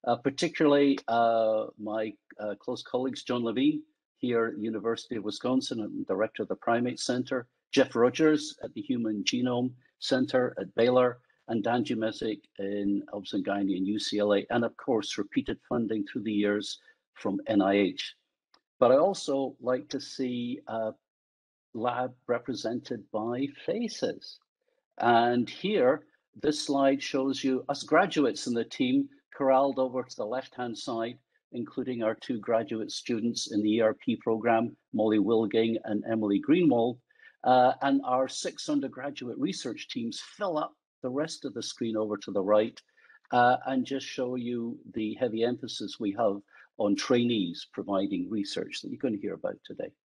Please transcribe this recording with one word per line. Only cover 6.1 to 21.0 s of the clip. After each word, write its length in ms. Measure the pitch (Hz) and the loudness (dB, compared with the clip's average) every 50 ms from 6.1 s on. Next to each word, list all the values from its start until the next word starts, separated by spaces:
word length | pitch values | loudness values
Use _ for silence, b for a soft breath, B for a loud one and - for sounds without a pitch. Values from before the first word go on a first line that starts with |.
| 95 95 110 - _ - | 0 0 0 -2 _ -8
of 60 | 107 - | -6 -6
the 80 | 95 | -6
Primate 420 | - - 117 117 120 120 123 123 - | -4 0 0 0 2 0 -2 -4 -4
Center, 480 | - - 123 127 123 - 143 127 120 _ _ _ _ _ | -4 -2 -2 -2 -2 -2 -4 -6 -6 _ _ _ _ _
Jeff 240 | - 139 127 - - | 4 4 4 4 4
Rogers 640 | 117 117 123 123 - 160 156 151 147 - - - _ - | 4 4 4 4 4 4 4 4 2 0 -6 -12 _ -14
at 100 | - - | -12 -10
the 80 | 110 | -10
Human 400 | 104 - 127 120 117 110 107 101 | -4 -4 -2 -2 0 -2 -2 -2
Genome 480 | 92 - - 123 123 127 123 123 123 127 123 b b b b b | -2 -2 0 0 0 0 2 0 0 -2 -4 b b b b b
Center 520 | - - 139 131 127 - - 127 127 120 - - | 0 0 2 2 2 2 2 2 2 2 -2 -6
at 160 | 95 92 _ | -10 -4 _
Baylor, 460 | - 117 123 123 127 127 123 120 - _ _ _ _ _ - | 4 4 6 6 6 4 4 2 -4 _ _ _ _ _ -4
and 160 | 113 113 104 | -4 -2 0
Dan 200 | 117 120 123 107 | 2 0 0 0
Jumesic 580 | - 123 110 113 113 110 - - 113 104 101 _ _ _ - | 0 -2 -2 -2 -2 -2 -2 -4 -4 -4 -6 _ _ _ -8
in 420 | 98 98 101 104 101 101 101 95 - - | -6 -4 -4 -2 0 0 0 -2 -2 -6
Obs 200 | - 104 98 - | -10 -10 -8 -4
and 120 | - 101 92 | -4 -4 -2
Gynae 320 | 98 101 101 98 95 98 | -2 -2 0 0 0 0
and 100 | 92 95 | 0 0
U 120 | 98 107 104 | -2 -2 -2
C 220 | - - - 104 | -2 -2 0 2
L 140 | 104 104 101 | 4 4 4
A, 120 | 101 101 - | 2 2 0
and 140 | 117 120 117 | 0 0 0
of 120 | 117 - | -2 -4
course, 420 | - - - 123 110 101 - - - | -6 -2 0 0 0 0 -2 -6 -6
repeated 400 | 101 - - 139 123 - 113 - _ _ | -6 -2 -2 -2 -2 -2 -8 -8 _ _
funding 380 | 120 117 113 101 110 107 101 | -2 -2 -2 -2 -2 -4 -4
through 160 | - - 123 | -4 -6 -6
the 100 | 101 110 | -4 -2
years 460 | 107 104 104 104 104 104 101 - - b b b b b b _ _ | 0 2 2 2 0 0 -2 -6 -12 b b b b b b _ _
from 260 | - - 107 98 98 - - | -6 -4 -4 -4 -4 -2 2
N 120 | 107 101 | 2 4
I 140 | 92 95 98 | 4 6 4
H. 400 | 101 101 87 - - - - - _ _ _ _ _ _ _ _ _ _ _ _ _ | 4 4 2 0 -6 -10 -12 -12 _ _ _ _ _ _ _ _ _ _ _ _ _
But 140 | 127 120 | 6 6
I 60 | 127 139 | 8 6
also 580 | 165 196 190 - - - 139 139 135 120 - _ | 6 2 0 -2 -4 -2 -2 -2 -2 -4 -6 _
like 280 | 123 123 127 127 - _ | -2 -2 -2 -2 -4 _
to 120 | - 131 | -8 -8
see 600 | - - - - 135 127 123 123 120 120 127 - _ - | -8 -10 -6 -4 -4 -4 -2 -4 -4 -6 -6 -8 _ -8
a 260 | 113 113 110 110 110 _ | -6 -4 -4 -4 -6 _